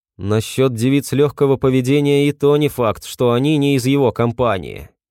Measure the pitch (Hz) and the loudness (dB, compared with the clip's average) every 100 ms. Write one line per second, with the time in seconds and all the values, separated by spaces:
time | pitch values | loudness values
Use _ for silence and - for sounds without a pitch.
0 | _ - 98 107 110 - 131 117 123 139 | _ -10 -4 -2 -2 0 0 0 0 0
1 | - 127 147 - 139 135 135 131 127 143 | 0 0 0 2 0 2 2 0 2 2
2 | 143 143 143 143 143 147 147 - 113 101 | 2 2 0 0 2 2 0 0 -2 -4
3 | - - 123 120 143 156 143 139 123 139 | -8 -2 0 2 0 0 2 0 0 2
4 | 127 - 120 117 123 98 67 50 - _ | 0 0 -2 -2 -2 -2 -6 -14 -18 _
5 | _ | _